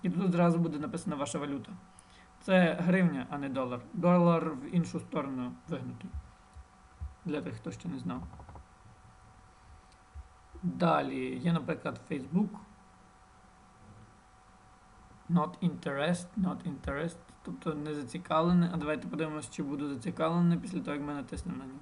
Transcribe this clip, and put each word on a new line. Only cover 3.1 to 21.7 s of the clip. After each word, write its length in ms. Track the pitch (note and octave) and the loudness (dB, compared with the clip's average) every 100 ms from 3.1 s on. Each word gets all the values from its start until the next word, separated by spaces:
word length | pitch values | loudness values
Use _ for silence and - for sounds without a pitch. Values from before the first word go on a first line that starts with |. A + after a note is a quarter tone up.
| C#3 B2+ | 2 -4
а 80 | C#3+ | -4
не 120 | C#3 | -2
долар. 300 | C3 B2+ B2 - | -2 -2 -4 -6
Долар 560 | - F3 F3+ F3 E3 D#3+ | 2 6 8 8 6 2
в 260 | C#3 C#3+ F3+ | -4 0 0
іншу 240 | D#3+ B2+ | 2 -4
сторону 540 | - D#3+ C3+ C3 B2 - - | -4 -4 -2 -4 -6 -8 -8
вигнутий. 420 | C#3+ B2 A#2+ F#3+ - - - - - - - - - - - - | -8 -6 -10 -10 -12 -12 -20 -20 -20 -20 -20 -20 -12 -12 -8 -6
Для 160 | D3 | -4
тих, 140 | F3 A2+ | -6 -8
хто 160 | - | -10
ще 180 | - F3 | -8 -8
не 100 | C3+ | -6
знав. 240 | A#2+ B2 - - - - - - - - - - - - - - - - - - - - - - - - | -6 -6 -8 -14 -16 -18 -20 -20 -20 -20 -20 -20 -20 -20 -20 -20 -20 -20 -20 -20 -18 -18 -18 -20 -20 -6
Далі 760 | F3+ C3 E3+ D3+ C3+ C3+ B2+ B2+ | -4 2 4 4 2 -2 -4 -2
є, 160 | E3+ | 2
наприклад, 480 | E3+ B2+ D#3 D3+ B2+ - | 2 0 -4 -4 -8 -6
Facebook. 400 | D3 - F3 G#3+ - - - - - - - - - - - - - - - - - - - - - - - - - - - - | -6 0 0 0 -2 -18 -20 -20 -20 -20 -20 -20 -20 -20 -20 -20 -20 -20 -20 -20 -20 -20 -20 -20 -20 -20 -20 -20 -20 -20 -20 0
Not 300 | E3+ D#3 - | 2 2 0
interest, 680 | F3 C3 D3 C#3 D#3 F3 - - | -2 0 -4 0 0 0 -2 -2
not 360 | F#3 - F3 | -2 -2 -6
interest. 440 | C3+ - C#3 E3+ - - - | -6 -4 -2 -4 -6 -20 -16
Тобто 320 | - - E3 | -12 -6 -4
не 200 | D3+ D3+ | -4 -4
зацікавлений. 760 | D3+ B2+ D#3 - D#3 E3+ F3+ E3+ | -6 -6 -10 0 4 6 6 6
А 40 | D#3+ | 2
давайте 300 | D3 D3+ - | -2 -2 -4
подивимось, 420 | D3 D#3+ D3+ - | -4 -2 -4 -8
чи 140 | - | -6
буду 260 | C#3 C#3+ D3 | -4 -4 -4
зацікавлений 680 | C3+ F3 - D#3+ E3+ F3 E3+ | -4 -6 0 2 6 6 4
після 220 | - E3+ | 0 -6
того, 160 | - D3 | -4 -4
як 100 | D3 | -4
ми 80 | |
натиснемо 440 | C#3+ C3+ D3+ - C3 | -6 -6 -8 -6 -8
на 80 | |
нього. 140 | C3+ | -10